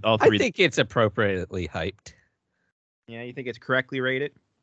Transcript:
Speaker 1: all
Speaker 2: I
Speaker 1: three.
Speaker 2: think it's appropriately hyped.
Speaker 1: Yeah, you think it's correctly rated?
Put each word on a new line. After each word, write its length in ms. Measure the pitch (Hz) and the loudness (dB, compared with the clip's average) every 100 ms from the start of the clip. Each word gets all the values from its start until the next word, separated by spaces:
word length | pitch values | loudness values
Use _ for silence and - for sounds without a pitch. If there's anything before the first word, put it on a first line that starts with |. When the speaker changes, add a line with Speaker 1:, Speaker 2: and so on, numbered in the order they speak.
Speaker 1:
all 120 | 107 110 | 2 4
Speaker 2:
I 60 | - | 4
Speaker 1:
three. 100 | 104 | 4
Speaker 2:
think 220 | 247 - | 2 2
it's 180 | 170 - | 2 2
appropriately 880 | 113 120 110 - 101 92 90 95 85 | -2 2 0 2 -2 -2 -4 -6 -6
hyped. 460 | 85 82 - - - _ _ _ _ _ _ _ _ - | -6 -6 -8 -20 -20 _ _ _ _ _ _ _ _ -18
Speaker 1:
Yeah, 140 | 117 | -14
you 80 | 123 | -12
think 160 | 135 127 | -10 -8
it's 100 | 113 | -6
correctly 420 | - 131 131 135 | 0 0 0 -4
rated? 320 | 127 131 147 _ _ _ | -2 -2 -4 _ _ _